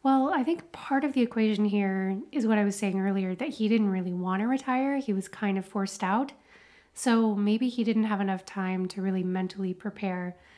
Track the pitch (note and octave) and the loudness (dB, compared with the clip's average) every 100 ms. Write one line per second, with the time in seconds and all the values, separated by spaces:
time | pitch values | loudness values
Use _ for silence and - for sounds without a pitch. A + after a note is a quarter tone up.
0 | C4+ C4+ B3 E4+ B3 E4+ - - - C4+ | 4 4 4 2 0 -2 -4 -16 -2 0
1 | D4 C4+ A#3+ A#3 A3 G#3 G#3+ G3+ G3 F#3+ | 0 2 0 2 2 4 2 2 2 0
2 | F#3+ F#3+ C#4+ D4 A3 G#3+ G3+ G3+ G3+ F#3+ | -2 -2 -4 -2 2 4 2 0 -2 0
3 | F#3+ G3 F#3 F#3 D4+ - G#3+ A3+ G#3 F#3 | 0 0 -2 -4 -6 -2 2 4 4 0
4 | F3+ F3+ F3+ F#3+ A3+ C4 C4 B3+ C4+ C#4 | -2 -2 -2 0 0 0 0 0 0 -2
5 | C4+ F#3+ F#3+ - G#3 F#3+ F#3 G#3 G3 - | 0 -2 -2 -4 -2 -2 -4 -4 -4 -2
6 | F#3+ G#3 C#4 - _ - - - _ - | 0 0 -2 -8 _ -20 -20 -20 _ -4
7 | - A3+ A3 G#3 G#3 A3 B3+ A#3+ A3 A3 | 2 4 4 2 2 2 0 0 0 2
8 | G#3+ G3+ G3 F#3+ - G3 F#3 F#3 F#3 G3 | 2 0 0 -2 -6 -6 -2 -2 -2 -2
9 | F#3+ F#3+ F3+ F#3 F#3 G3 F#3+ F#3 G#3 G3 | -2 0 -2 -2 -4 -4 -6 -4 -8 -6
10 | G3+ F3+ F3+ F3+ - | -6 -4 -6 -10 -20